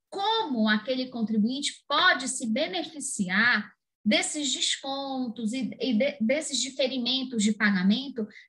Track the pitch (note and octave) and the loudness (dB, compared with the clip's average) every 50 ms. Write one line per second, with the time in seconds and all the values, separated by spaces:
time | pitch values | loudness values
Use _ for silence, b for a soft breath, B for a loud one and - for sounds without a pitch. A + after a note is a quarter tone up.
0 | _ _ - F#4+ G4 G#4+ A4+ A4+ A4 D#4 C4 A3+ G#3+ G#3+ G#3+ G#3+ - C4+ C4 C4 | _ _ -6 -2 0 0 2 0 0 0 0 2 2 4 2 2 0 -2 -2 -2
1 | B3+ B3+ - A#3 A3+ G#3+ A3+ G#3+ G3+ A#3 C4 C#4+ D4 - - - _ - C#4+ D#4 | -2 -4 -4 -4 -2 0 2 2 2 2 0 -2 -4 -6 -8 -10 _ -2 2 4
2 | F4 F#4 F4 C4 C4 A#3+ - - C4 A3+ A3 C4 D#4 F4+ F#4 F4+ D4+ - - D4 | 6 4 4 4 0 -4 -6 -4 -4 -2 0 0 0 -2 -2 -4 -6 -6 -8 -10
3 | - - - - G3 F3 F#3 G3+ A3+ A#3+ A#3+ G#3+ G#3 - - _ _ _ _ _ | -10 -6 -4 -4 -2 0 2 2 4 4 2 2 0 -4 -12 _ _ _ _ _
4 | - G#3+ C4 E4+ F#4 - - D4+ C#4+ C4 - E4+ E4+ - - - - C#4 C4+ C#4 | 2 4 4 4 2 0 -2 -2 -2 -2 -2 0 0 -2 -2 -4 -4 -6 -6 -6
5 | C#4 C4+ C4+ C4 B3+ A#3 G#3+ - A3+ G#3 A#3+ C4+ B3+ - - - - C4 A#3+ G#3 | -4 -4 -4 -4 -4 -4 -4 -4 -4 -4 -2 -2 -4 -4 -4 -4 -2 0 2 2
6 | C4+ C#4+ C#4+ - A3 A3 C4+ D#4 D#4+ - D4+ - - C4+ - - C#4 B3+ C4+ C4 | 2 0 0 0 0 2 2 0 0 -2 -2 -2 -4 -2 -2 0 0 0 0 -2
7 | A#3 B3 B3+ C4+ C4 C4 A#3+ A3+ G3 A3 G#3+ - A3 G#3 G3+ F#3 F3+ F#3+ G#3+ B3+ | -2 0 -2 -2 -2 -2 0 0 2 2 2 2 2 2 4 4 4 4 4 2
8 | C4+ C#4+ - A#3+ G#3+ B B B B | 0 -4 -6 -6 -6 B B B B